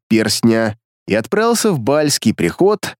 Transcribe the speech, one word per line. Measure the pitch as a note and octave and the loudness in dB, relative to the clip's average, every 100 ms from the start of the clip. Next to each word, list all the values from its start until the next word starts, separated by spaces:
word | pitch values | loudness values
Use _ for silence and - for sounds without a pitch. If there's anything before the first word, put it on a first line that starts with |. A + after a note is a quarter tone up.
| - | 0
перстня | A2 A2 - A#2 A2+ A2+ A2 _ _ - | 0 0 0 2 2 0 -6 _ _ -4
и | |
отправился | G2+ - G3+ A3+ A#3 A3+ | -4 -2 0 0 0 0
в | D#3 | -2
Бальский | A2+ D3 D3+ - A2+ | 0 0 0 0 -2
приход | - E2+ - F#3 G#2+ - | 0 -2 0 2 0 -4